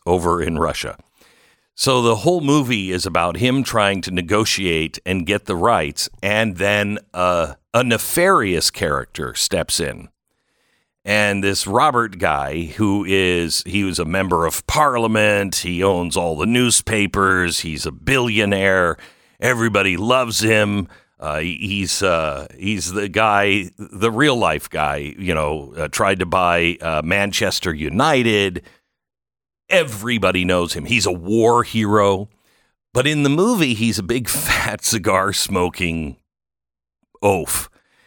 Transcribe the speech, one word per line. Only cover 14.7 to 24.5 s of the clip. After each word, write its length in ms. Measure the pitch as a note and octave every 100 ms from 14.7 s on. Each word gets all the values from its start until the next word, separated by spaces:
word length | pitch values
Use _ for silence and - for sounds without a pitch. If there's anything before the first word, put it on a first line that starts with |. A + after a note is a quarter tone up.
| D3+ D3 B2 A2+ A2 G#2+ G2+ G2 -
he 260 | F2+ F2
owns 320 | G2 F2+ F2 F#2+
all 180 | E2+ D#2
the 80 | G2
newspapers, 1120 | B2 B2 - - A2 G2+ G2+ F#2+ F#2 F2 E2
he's 260 | E2+ D2 D#2+
a 60 |
billionaire, 1080 | C2+ D#2+ C3+ A#2+ G#2+ G2+ G2 G2 F#2+ F2 D2+ - _ _ _
everybody 580 | B2 A#2+ A2+ G2+ G2 F2
loves 420 | A2 B2+ A#2+ G#2
him. 480 | A2 A2 G#2 G2+ F2 - _ _
Uh, 200 | D#2 D2+
he-, 180 | E2+ D#2
he's, 440 | G2 G2+ F#2 -
uh, 460 | G2 E2 D#2 C#2 D2+ C2
he's 340 | F#2+ G#2 E2+
the 140 | G2 G2+
guy, 600 | F2+ A2 G2+ G2+ G2+ F2+ -
the 340 | G#2 G2+ A2+
real 240 | A2 D3 B2
life 320 | F2+